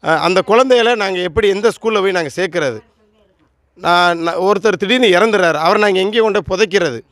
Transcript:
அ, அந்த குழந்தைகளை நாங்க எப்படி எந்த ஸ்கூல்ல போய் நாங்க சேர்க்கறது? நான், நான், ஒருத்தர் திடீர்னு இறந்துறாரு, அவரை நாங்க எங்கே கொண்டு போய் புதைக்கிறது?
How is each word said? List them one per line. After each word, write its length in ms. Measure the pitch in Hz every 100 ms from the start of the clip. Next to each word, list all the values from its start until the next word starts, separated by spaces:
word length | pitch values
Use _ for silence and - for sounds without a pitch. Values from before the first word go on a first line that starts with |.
அ, 160 | - 156
அந்த 220 | 170 185
குழந்தைகளை 540 | - 220 262 247 226 240
நாங்க 240 | 196 185
எப்படி 280 | 180 156 208
எந்த 220 | 196 214
ஸ்கூல்ல 320 | 185 220 214
போய் 100 | 196
நாங்க 180 | 180 151 147
சேர்க்கறது? 440 | 185 170 143 107 _ _ _ _ _ _ _ _ _
நான், 440 | _ 165 175 175 170
நான், 180 | 165 170
ஒருத்தர் 420 | 185 202 214 185
திடீர்னு 280 | 196 247 240
இறந்துறாரு, 460 | 175 226 208 175
அவரை 280 | 151 165 208
நாங்க 180 | 208 190
எங்கே 200 | 190 226
கொண்டு 240 | 220 202
போய் 160 | 160 185
புதைக்கிறது? 400 | 202 190 170 117 -